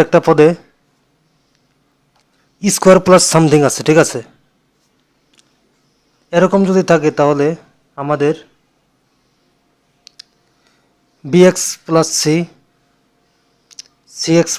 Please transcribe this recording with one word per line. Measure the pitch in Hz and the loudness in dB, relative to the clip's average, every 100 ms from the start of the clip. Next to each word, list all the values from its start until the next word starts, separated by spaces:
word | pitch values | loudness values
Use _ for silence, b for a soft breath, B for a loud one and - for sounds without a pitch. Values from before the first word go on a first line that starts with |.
একটা | 160 170 160 | 2 2 2
পদে | 151 156 170 _ _ _ _ _ _ _ _ _ _ _ _ _ _ _ _ _ _ _ _ | 2 2 0 _ _ _ _ _ _ _ _ _ _ _ _ _ _ _ _ _ _ _ _
স্কয়ার | 202 - 185 185 185 | -6 -2 2 2 4
প্লাস | 180 - | 2 2
সামথিং | 160 160 151 139 | 0 2 2 0
আছে, | - 120 | -2 0
ঠিক | 156 | 0
আছে? | 147 120 - _ _ _ _ _ _ _ _ _ _ _ _ _ _ _ _ _ _ _ _ | 0 -4 -14 _ _ _ _ _ _ _ _ _ _ _ _ _ _ _ _ _ _ _ _
এরকম | 170 185 196 190 | -2 0 0 -2
যদি | 190 170 | -2 0
থাকে | 165 151 147 | 0 -2 -2
তাহলে | 147 143 147 165 _ _ _ - | -2 0 -4 -6 _ _ _ -12
আমাদের | 143 143 143 160 - _ _ _ _ _ _ _ _ _ _ _ _ _ _ _ - _ - _ _ _ _ _ _ _ _ _ | -6 -4 -4 -4 -12 _ _ _ _ _ _ _ _ _ _ _ _ _ _ _ -20 _ -20 _ _ _ _ _ _ _ _ _
বিএক্স | 139 175 180 180 - - - | -2 2 4 2 -8 -12 -4
প্লাস | 160 156 - | -4 -2 -4
সি, | 151 165 170 _ _ _ _ _ _ _ _ _ _ _ _ - - _ _ - | -4 -4 -6 _ _ _ _ _ _ _ _ _ _ _ _ -20 -20 _ _ -12
সিএক্স | - 165 165 | -2 -2 -2